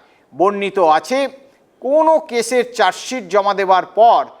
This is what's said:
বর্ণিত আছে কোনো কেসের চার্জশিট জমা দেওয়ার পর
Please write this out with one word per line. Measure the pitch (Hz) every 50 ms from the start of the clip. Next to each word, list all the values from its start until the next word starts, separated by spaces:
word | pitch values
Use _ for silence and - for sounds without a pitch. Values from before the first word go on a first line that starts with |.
| _ _ _ _ _ _ 123
বর্ণিত | 139 180 202 202 202 202 190 190 196 175 156 151
আছে | 160 - - 254 269 277 262 - - - _ _ _ _ _ _ _ -
কোনো | 254 285 311 320 320 320 311 311 -
কেসের | 240 233 214 - 247 247 233 240 -
চার্জশিট | - 208 185 175 - - - 254 254 196 170
জমা | 185 208 202 202 196
দেওয়ার | 190 196 185 185 180 - - -
পর | 202 226 233 196 147 131 120 - -